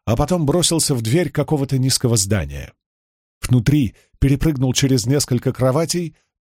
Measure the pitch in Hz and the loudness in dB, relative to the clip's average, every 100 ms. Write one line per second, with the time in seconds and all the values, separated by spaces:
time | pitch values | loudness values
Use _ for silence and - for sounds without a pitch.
0 | - 117 147 180 143 170 165 165 - 131 | -2 0 0 0 2 2 0 0 0 -2
1 | 110 151 165 - 143 156 135 135 131 - | 0 0 0 -4 -2 -2 0 0 0 0
2 | 123 113 98 104 71 69 - _ _ _ | 2 0 0 -2 -2 -10 -14 _ _ _
3 | _ _ _ _ - 123 110 147 107 - | _ _ _ _ 0 2 2 2 0 -6
4 | _ _ 139 139 160 135 131 123 139 131 | _ _ 0 2 0 0 0 0 2 2
5 | 107 143 - 120 131 - 131 135 165 175 | 2 -2 0 -2 -2 0 0 0 -2 -4
6 | 165 - _ _ | -6 -12 _ _